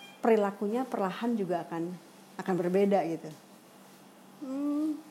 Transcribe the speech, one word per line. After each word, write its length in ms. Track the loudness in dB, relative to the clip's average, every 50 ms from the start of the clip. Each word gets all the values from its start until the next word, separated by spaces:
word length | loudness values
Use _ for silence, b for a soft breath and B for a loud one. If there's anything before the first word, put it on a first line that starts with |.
| -20 -20 -10 0 4
perilakunya 640 | 6 6 6 4 2 0 -2 -2 -2 -2 -2 -2
perlahan 480 | -2 -2 -2 -2 -2 -2 -2 -2 0 0
juga 320 | 0 0 -2 -2 -2 -4
akan, 240 | -4 -6 -6 -6 -6 -8 -10 -14 -18 -20 -20 -20 -16 -14 -8
akan 160 | -4 -2 0
berbeda 480 | 0 2 2 4 4 4 4 4 2 2 0
gitu. 180 | -4 -6 -8 -10 -14 -16 -20 -20 -20 -20 -20 -20 -20 -20 -20 -20 -20 -20 -20 -20 -20 -20 -20 -20 -18 -12 -10
Hmm, 480 | -6 -4 -2 -2 0 0 0 0 -2 -4 -6 -10 -16